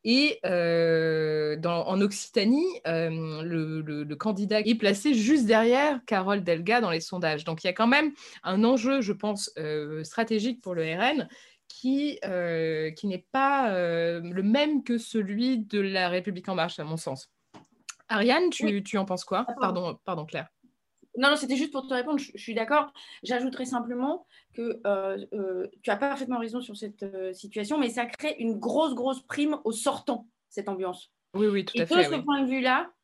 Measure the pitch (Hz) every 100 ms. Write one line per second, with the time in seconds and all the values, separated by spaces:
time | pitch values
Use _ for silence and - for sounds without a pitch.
0 | 220 254 294 - 180 175 170 170 165 165
1 | 160 160 156 156 151 156 170 170 - 190
2 | 202 202 - 226 202 277 370 - 160 165
3 | 165 160 160 156 165 165 156 156 156 147
4 | 147 147 214 196 202 214 214 226 202 202
5 | 302 240 214 302 220 226 226 254 302 269
6 | - 202 185 208 175 165 175 240 208 165
7 | - 180 165 151 160 160 185 185 226 277
8 | 311 285 - - 170 190 226 262 233 277
9 | 202 202 208 202 - - 156 151 147 156
10 | 160 - 220 220 226 240 190 175 160 170
11 | 240 294 - - - _ _ - 254 277
12 | 294 - - 180 175 165 160 156 156 160
13 | 208 180 _ 262 277 277 240 185 175 170
14 | 170 170 170 185 196 247 302 294 - 233
15 | - 226 196 208 247 254 202 208 196 190
16 | 180 180 180 180 190 180 170 - 156 160
17 | 156 131 - _ _ - _ _ - -
18 | - 220 233 294 359 - 214 202 202 208
19 | 190 180 - 185 247 247 208 180 175 -
20 | - 170 156 156 160 _ _ _ _ _
21 | _ - 277 294 269 262 294 277 262 254
22 | 247 285 285 202 - 226 226 294 285 -
23 | - - - 247 254 262 254 247 233 247
24 | 269 349 _ - _ - 233 220 202 196
25 | 190 196 202 214 190 185 196 _ - 202
26 | 277 277 254 247 226 240 247 208 214 208
27 | 202 190 185 185 202 214 208 302 254 247
28 | 240 - 302 302 226 214 226 247 320 247
29 | 254 262 _ - 294 294 220 220 285 277
30 | - 311 - _ _ - 202 190 185 180
31 | - _ _ 196 214 202 190 233 - 349
32 | 302 294 277 277 262 262 254 269 349 _